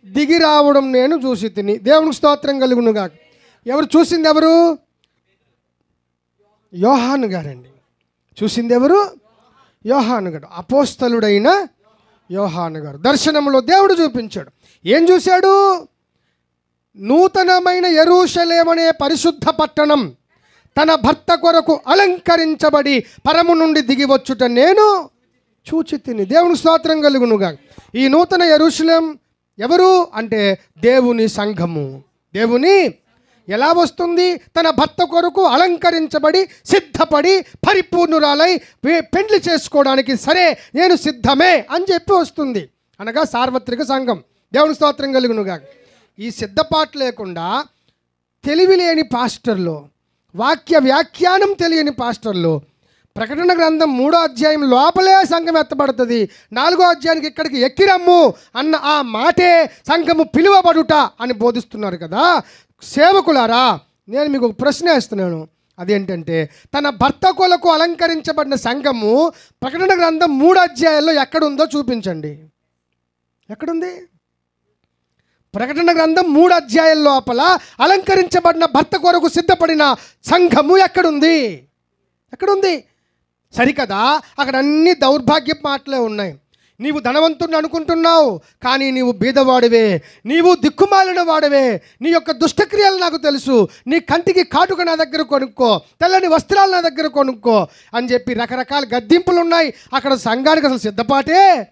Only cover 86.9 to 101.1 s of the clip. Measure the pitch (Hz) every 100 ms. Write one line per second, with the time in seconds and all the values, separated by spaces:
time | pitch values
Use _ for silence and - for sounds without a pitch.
86.9 | 302 240 277 320 311 339 320 311 330 311
87.9 | 330 330 330 294 175 _ _ 247 269 269
88.9 | 262 254 202 233 269 262 254 240 226 220
89.9 | 170 - _ 220 311 339 349 302 - 392
90.9 | 392 381 359 339 311 302 277 254 196 _
91.9 | _ 285 330 - 254 320 - 415 415 392
92.9 | 381 359 311 294 277 262 247 196 - -
93.9 | 320 330 320 339 370 - 277 359 359 349
94.9 | 320 320 311 294 285 262 - 247 190 _
95.9 | _ 339 370 359 311 - 392 392 359 339
96.9 | 277 311 285 269 233 240 220 170 _ _
97.9 | 226 247 247 247 233 233 254 254 285 262
98.9 | 240 214 349 359 349 339 339 311 - _
99.9 | 269 269 262 233 233 269 311 285 254 214
100.9 | 202 226